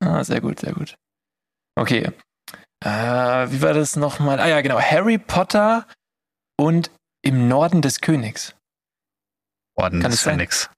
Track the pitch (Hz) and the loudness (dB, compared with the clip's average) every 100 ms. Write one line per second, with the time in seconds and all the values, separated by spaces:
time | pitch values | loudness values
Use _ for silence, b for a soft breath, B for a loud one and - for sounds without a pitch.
0 | 175 160 131 110 - - - - - - | -2 0 -2 -2 -4 -6 -8 -8 -8 -12
1 | _ _ _ _ _ _ _ - 113 120 | _ _ _ _ _ _ _ -4 0 0
2 | - - _ _ - B B _ - 104 | -2 -8 _ _ -20 B B _ -6 -4
3 | 117 123 123 127 127 135 156 151 147 - | -2 0 0 0 -2 0 0 2 0 -2
4 | 143 - 147 139 170 156 135 131 123 156 | -4 -2 -2 0 2 2 2 0 2 2
5 | 208 226 - 175 190 208 208 226 - B | 2 0 0 -2 0 2 2 0 -2 B
6 | _ _ _ _ _ - 147 165 170 - | _ _ _ _ _ 0 2 2 0 -8
7 | _ _ 139 131 123 131 165 175 139 - | _ _ 0 2 4 4 4 4 2 0
8 | - 156 110 - - - _ _ _ _ | 0 0 -2 -8 -14 -16 _ _ _ _
9 | _ _ _ _ _ _ _ - 92 87 | _ _ _ _ _ _ _ -4 -2 0
10 | 123 120 - 151 - - - | -2 0 0 -2 -2 -4 -6